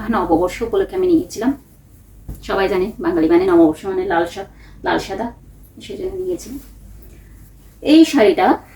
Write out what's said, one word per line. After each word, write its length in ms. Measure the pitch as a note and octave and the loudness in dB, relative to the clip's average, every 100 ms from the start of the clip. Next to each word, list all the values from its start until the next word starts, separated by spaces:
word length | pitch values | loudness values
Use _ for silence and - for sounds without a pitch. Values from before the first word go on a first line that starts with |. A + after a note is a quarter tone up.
| - | -4
নববর্ষ 520 | G#3+ E3+ E3 F3+ - | -2 0 0 0 -4
উপলক্ষে 340 | A3+ G4 F#4 F#4 | -4 -2 -2 -2
আমি 120 | F4+ | 2
নিয়েছিলাম। 460 | D#4+ - - B3 D4 - - _ - - - - - | 2 0 -4 -4 -4 -10 -20 _ -20 -20 -20 -18 -14
সবাই 260 | - F#3+ - | -6 -2 -2
জানে 220 | F#3 G#3 - | -2 -4 -4
বাঙালি 300 | - - D#4+ | -4 0 2
মানে 160 | F4 F#4+ | 2 4
নববর্ষ 400 | E3+ D4+ D#4 - | 4 4 2 -6
মানে 200 | F#3 - | -4 -2
লাল 200 | E3+ E3+ | -2 -2
সা-, 580 | F#3+ G3 - - - | -6 -14 -18 -20 -10
লাল 160 | - E4+ | -6 -4
সাদা, 320 | - F#3+ A#3+ - - - - - | -4 -8 -10 -12 -20 -20 -20 -20
সেজন্য 320 | - - F#3 | -16 -10 -10
নিয়েছিলাম। 460 | F#3 F#3 F3 G#3+ C#4 - - - - - - - - - - - - | -8 -8 -8 -10 -16 -18 -20 -20 -20 -20 -20 -20 -20 -20 -20 -20 -6
এই 240 | B3 D#4+ D#4+ | 4 6 6
শাড়িটা, 540 | C#4 G#3+ F4 - D#4+ - | 4 4 4 2 0 -4